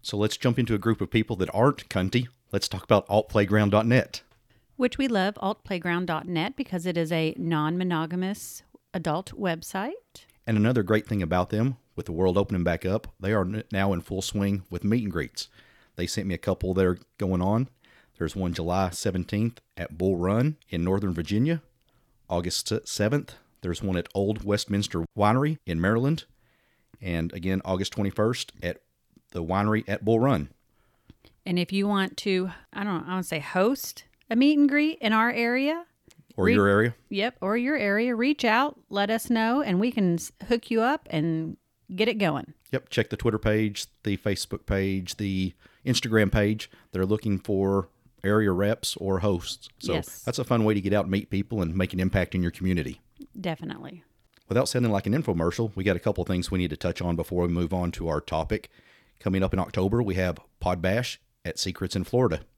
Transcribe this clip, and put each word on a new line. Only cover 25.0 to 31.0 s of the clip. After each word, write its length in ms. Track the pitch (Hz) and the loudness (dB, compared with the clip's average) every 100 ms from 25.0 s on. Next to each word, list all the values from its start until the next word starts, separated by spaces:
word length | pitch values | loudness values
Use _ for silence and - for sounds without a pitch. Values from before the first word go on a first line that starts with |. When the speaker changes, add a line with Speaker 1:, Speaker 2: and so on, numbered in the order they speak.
| 85 - | -4 2
Speaker 1:
Winery 420 | 104 123 147 156 - | 4 4 2 -4 -4
in 140 | 82 | 0
Maryland. 420 | 92 113 135 160 - _ _ _ _ _ _ - | 2 2 0 -2 -6 _ _ _ _ _ _ -12
And 300 | 95 85 82 | -4 -2 -2
again, 280 | 92 90 95 92 | -4 -2 -2 -2
August 260 | 92 95 | -2 -2
twenty-first 600 | - 101 - 107 120 - - | -2 -2 0 0 0 -8 -8
at 140 | 87 - _ _ _ _ _ | -8 -8 _ _ _ _ _
the 120 | 90 | -8
winery 400 | 82 95 104 107 113 | -2 0 2 0 -2
at 160 | 104 101 | -4 2
Bull 140 | 113 | 2
Run. 300 | 131 104 73 _ _ _ _ _ | 4 2 -2 _ _ _ _ _